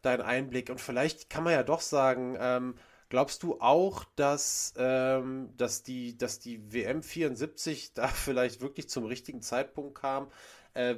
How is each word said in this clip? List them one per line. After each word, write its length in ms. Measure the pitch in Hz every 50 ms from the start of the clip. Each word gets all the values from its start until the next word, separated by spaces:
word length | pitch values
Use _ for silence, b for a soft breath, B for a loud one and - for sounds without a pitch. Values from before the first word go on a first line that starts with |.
dein 200 | - 131 123 123
Einblick? 500 | - 101 123 127 135 131 123 127 120 -
Und 100 | 123 -
vielleicht 480 | - - 127 120 139 160 - - - -
kann 140 | - 151 165
man 100 | 170 165
ja 100 | 139 127
doch 180 | 127 151 160
sagen, 540 | - - - 143 135 135 127 123 127 127 127 90
ähm, 360 | 117 123 127 127 127 127 120 B B B B B B -
glaubst 340 | - 127 135 - - - -
du 180 | 170 - -
auch, 420 | - 120 143 170 185 196 - - - - _
dass, 580 | - 143 139 143 143 - - - - - - -
ähm, 760 | - 127 127 131 131 131 131 131 131 127 131 131 131 135 - -
dass 280 | - 123 117 - - -
die, 340 | - 127 127 123 120 113 117
dass 220 | 127 117 - -
die 340 | - 123 117 110 107 104 107
W 80 | 123 104
M 200 | 101 131 160 151
vierundsiebzig 920 | - - 170 165 147 127 117 139 156 - - - 170 151 - - - -
da 140 | - 120 131
<laughs> 0 |
vielleicht 520 | - - - 143 131 127 123 123 120 -
wirklich 280 | 127 139 139 - 151 -
zum 160 | - 131 117
richtigen 380 | 107 127 123 - - 135 123 -
Zeitpunkt 520 | - - 123 - - - - 143 139 139 -
kam, 280 | - 139 135 135 139 135 B B B B B B B B -
äh, 240 | 131 123 123 120